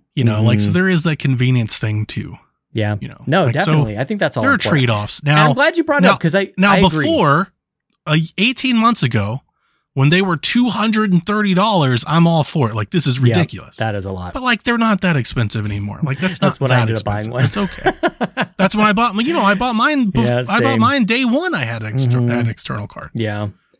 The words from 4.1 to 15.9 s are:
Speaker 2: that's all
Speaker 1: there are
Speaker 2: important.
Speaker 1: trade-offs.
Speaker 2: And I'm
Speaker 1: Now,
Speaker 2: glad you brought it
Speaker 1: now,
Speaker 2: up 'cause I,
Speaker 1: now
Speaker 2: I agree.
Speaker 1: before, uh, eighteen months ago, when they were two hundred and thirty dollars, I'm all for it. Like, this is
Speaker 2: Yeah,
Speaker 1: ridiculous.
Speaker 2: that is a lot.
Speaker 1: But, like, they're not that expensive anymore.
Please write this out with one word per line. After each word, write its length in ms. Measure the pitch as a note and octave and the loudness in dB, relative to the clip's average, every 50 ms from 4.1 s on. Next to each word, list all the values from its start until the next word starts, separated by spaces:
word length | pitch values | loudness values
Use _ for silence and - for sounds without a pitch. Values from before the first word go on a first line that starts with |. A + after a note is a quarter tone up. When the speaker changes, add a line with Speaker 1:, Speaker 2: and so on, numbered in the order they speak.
| A2 - | -4 -2
Speaker 2:
that's 160 | F#3 D3 - | -2 -2 -2
all 60 | - A#3 | 0 0
Speaker 1:
there 80 | C4+ | 0
are 40 | C#4 | 0
Speaker 2:
important. 160 | G3+ - G#3+ | 2 2 0
Speaker 1:
trade-offs. 500 | F3+ D3 B2+ A#2+ A2 G#2 G#2 G#2 - - | 2 2 2 2 0 -2 -2 -6 -8 -6
Speaker 2:
And 100 | - C#3+ | 0 2
I'm 180 | D3 D3+ D#3 D3+ | 4 4 4 4
Speaker 1:
Now, 60 | A#3 | 4
Speaker 2:
glad 220 | B3 C#4+ D#4+ E4 | 2 2 0 2
you 60 | E4+ D#4+ | 0 0
brought 180 | - C#4+ C#4+ - | 0 2 2 2
it 20 | |
Speaker 1:
now, 60 | - G3 | 2 2
Speaker 2:
up 80 | - | 2
'cause 140 | - E3 D3 | 0 0 2
I, 160 | G3 G3 - - - | 0 -2 -2 -2 0
Speaker 1:
now 140 | F#3+ G3+ G3+ | 2 4 4
Speaker 2:
I 40 | F#3 | 6
agree. 260 | G3 F#3 D3+ D#3 C#3+ | 4 4 2 2 0
Speaker 1:
before, 480 | D3+ - D4+ F3+ D3 C#3 D#3+ G3 - _ _ _ _ _ _ _ _ _ _ - | 0 0 2 2 2 2 2 0 -4 _ _ _ _ _ _ _ _ _ _ -4
uh, 100 | D#3 D3+ D#3+ D#3+ D#3+ - - | 0 0 0 0 -2 -4 -2
eighteen 380 | G3 A#3+ C4 - - B3+ B3 | -2 -2 -2 -2 -2 0 0
months 260 | A3+ A3 A#3 A#3 - - | 2 2 2 2 0 -2
ago, 400 | B2+ A2+ A2+ G2 G2+ A2 C3 _ _ _ _ _ _ _ _ _ _ - | -2 0 0 -2 -2 -6 -8 _ _ _ _ _ _ _ _ _ _ -2
when 160 | C3+ C3 C#3+ | 2 2 4
they 120 | E3+ F3+ G3 | 4 2 2
were 140 | F#3+ E3+ | 0 -2
two 320 | D3+ - - - A#3+ B3 B3 | -2 -2 -2 0 0 0 0
hundred 420 | F3 A3 G#3 A3+ G#3+ A3 G#3+ G#3 F3+ | 0 -2 -2 0 0 0 0 2 2
and 120 | E3+ - | 0 0
thirty 260 | - G#3 G#3+ G#3 G3+ F#3 | 0 -2 0 0 0 2
dollars, 500 | F3 G3 A3+ G#3+ F3+ D3 C3 B2 A#2 - | 2 2 2 2 2 2 2 0 -2 -2
I'm 200 | - D3 E3 E3+ E3+ | 0 2 2 4 4
all 140 | E3+ E3 C#3+ | 2 2 0
for 240 | - - D#3+ C3 G#2+ | -2 -2 -2 -2 -2
it. 60 | G#2+ | -2
Like, 140 | A2+ G#2+ - | -4 -6 -4
this 160 | - F3 - C#3 | -2 -2 -2 -2
is 100 | B2 C3 | -2 2
Speaker 2:
Yeah, 60 | C3 A#2+ A2+ | 2 2 4
Speaker 1:
ridiculous. 420 | A2 - - - F#2 - - - - | 2 0 -2 -4 -14 -16 -14 -8 -4
Speaker 2:
that 160 | A2+ A2 G#2 | -4 -4 -4
is 80 | G2+ F#2+ | -4 -6
a 60 | G2 F#2+ | -6 -8
lot. 220 | F#2 F2+ F2+ - | -8 -8 -10 -10
Speaker 1:
But, 100 | - B3+ | -6 -2
like, 180 | B3 A#3+ G#3 - | -2 -2 -2 -2
they're 140 | B3 A#3+ A#3 | -2 -2 0
not 220 | A#3 A3 G#3+ F#3 | 2 0 0 0
that 160 | - F#3 E3 | 0 0 0
expensive 480 | C#3 A#2 - - C3 A2+ G#2 - A#2 G#2 | 0 -2 -2 -2 -2 -2 -2 -2 -4 -6
anymore. 320 | G#2 G2+ G2+ G2+ G2+ | -6 -6 -6 -6 -8